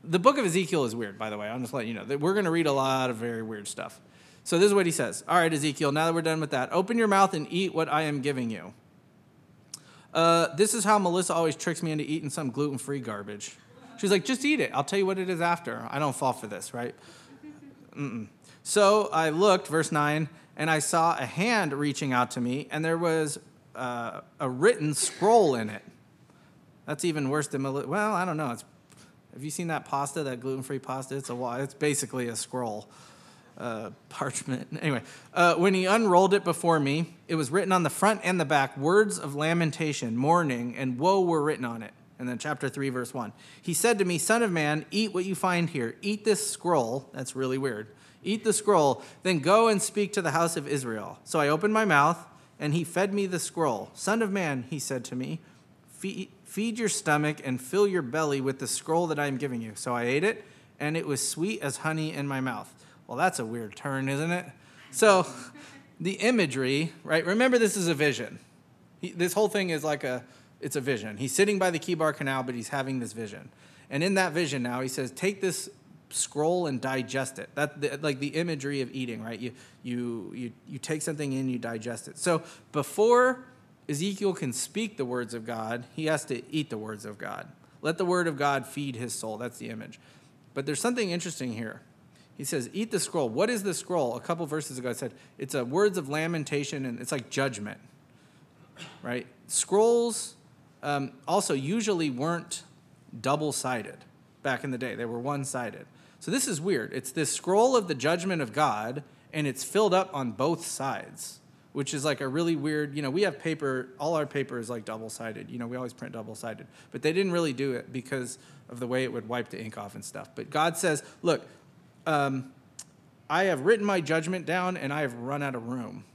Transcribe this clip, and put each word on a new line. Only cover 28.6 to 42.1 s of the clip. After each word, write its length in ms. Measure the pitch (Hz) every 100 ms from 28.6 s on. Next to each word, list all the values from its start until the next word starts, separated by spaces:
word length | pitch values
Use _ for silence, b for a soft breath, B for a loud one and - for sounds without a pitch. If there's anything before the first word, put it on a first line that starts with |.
| - _ _ B B B _
have 100 | -
you 80 | 147
seen 180 | - 170
that 180 | 151 -
pasta, 360 | 139 139 170
that 180 | 143 123
gluten-free 400 | 131 135 131 139
pasta? 360 | - 131 131 135
It's 140 | 135
a 40 |
wa-, 220 | 123 123 123
it's 180 | 139
basically 540 | - 151 147 120 127 120
a 80 | 110
scroll, 520 | - 127 120 107 - B B B B B B -
uh, 320 | 120 110 107 - _
parchment. 600 | - 139 - - - -
<laughs> 80 | 151
Anyway, 220 | 160 127 B B B
uh, 200 | - 175 165
"when 180 | 190
he 120 | 190 185
unrolled 480 | 220 220 180 190
it 100 | 196
before 360 | 185 170 170 160
me, 360 | 139 147 165 - -
it 60 |
was 160 | 160 131
written 220 | 170 190
on 100 | 185
the 80 | 156
front 300 | - 202 214
and 160 | 175 185
the 40 |
back, 320 | 147 147 135 -
words 420 | 143 196 214 180
of 160 | 151
lamentation, 840 | 143 156 170 165 - 160 143 120 113
mourning, 580 | 139 175 160 123 120 117
and 220 | 131 123
woe 220 | 170 196
were 220 | 180 160
written 220 | 147 135
on 180 | 123 117
it." 100 | 104 - -